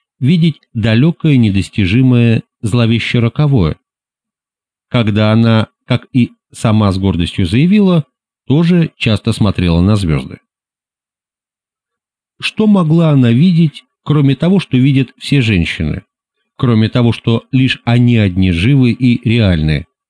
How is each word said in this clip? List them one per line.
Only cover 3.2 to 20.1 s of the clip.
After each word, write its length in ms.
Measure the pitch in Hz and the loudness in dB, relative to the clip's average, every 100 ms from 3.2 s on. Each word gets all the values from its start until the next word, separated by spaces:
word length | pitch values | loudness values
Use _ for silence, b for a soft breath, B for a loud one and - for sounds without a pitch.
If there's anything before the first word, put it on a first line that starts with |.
| 117 - 151 135 80 - _ _ _ _ _ _ _ _ _ _ _ | -2 -2 0 0 0 -4 _ _ _ _ _ _ _ _ _ _ _
когда 440 | 123 110 104 107 | -4 -2 0 2
она, 360 | 110 113 110 104 _ | 2 2 0 -2 _
как 220 | - 120 - | -6 -6 -4
и 200 | 131 120 _ _ | -2 -2 _ _
сама 400 | - 120 110 104 | -6 -2 0 0
с 60 | 92 | 0
гордостью 480 | 98 85 82 - 87 | -2 -2 -4 -4 -2
заявила, 600 | 113 175 214 190 170 - _ _ _ - | 0 2 2 2 0 -4 _ _ _ -2
тоже 460 | 143 170 180 160 - | 0 2 0 -2 -4
часто 360 | 110 104 - | -4 -2 -2
смотрела 480 | - 104 - 90 82 | -2 -2 -2 0 2
на 160 | 92 107 | 2 0
звёзды? 420 | 87 71 67 - _ _ _ _ _ _ _ _ _ _ _ _ _ _ _ _ _ _ _ - | -2 -4 -6 -18 _ _ _ _ _ _ _ _ _ _ _ _ _ _ _ _ _ _ _ -16
Что 260 | - - 220 | -10 -4 0
могла 440 | 202 156 165 165 | 0 2 2 2
она 200 | 139 123 | 2 2
видеть, 540 | 117 185 165 160 - _ _ | 2 2 2 0 -4 _ _
кроме 300 | - 151 139 135 | -4 0 0 0
того, 220 | 170 196 | 0 -2
что 180 | - 127 | 0 0
видят 360 | 135 135 131 - | 2 0 -2 -8
все 220 | - 143 | -4 -2
женщины, 640 | 113 95 95 - 78 76 - _ _ _ _ - | 0 0 -2 -4 -6 -8 -12 _ _ _ _ -6
кроме 320 | 123 110 110 | 0 0 0
того, 240 | 127 120 | 0 0
что 320 | 110 - 117 - | 0 -2 -4 -2
лишь 280 | 131 131 - | -2 0 -2
они 320 | - 123 120 117 | -2 0 2 2
одни 360 | 101 90 92 | 0 0 0
живы 400 | 85 107 143 123 | 0 0 2 0
и 360 | 110 123 117 123 | 0 0 0 0
реальны, 580 | 117 101 85 78 73 - _ _ | 0 0 0 -2 -2 -6 _ _